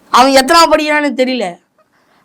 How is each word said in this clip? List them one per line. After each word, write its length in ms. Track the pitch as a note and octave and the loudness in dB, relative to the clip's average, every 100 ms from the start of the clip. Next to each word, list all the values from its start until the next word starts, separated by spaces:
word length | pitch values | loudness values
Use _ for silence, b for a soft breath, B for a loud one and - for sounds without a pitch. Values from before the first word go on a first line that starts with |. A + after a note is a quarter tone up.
| _ | _
அவன் 260 | A#3 C4+ C4 | 0 2 2
எத்தனை 220 | B3+ E4+ D#4+ | 2 2 2
படிக்கிறான்னு 400 | D#4 D4+ D4+ D4 A3+ | 2 0 -2 -2 -2
தெரியல, 260 | B3+ B3+ F#3+ F3 _ _ _ _ _ _ | -4 -4 -8 -10 _ _ _ _ _ _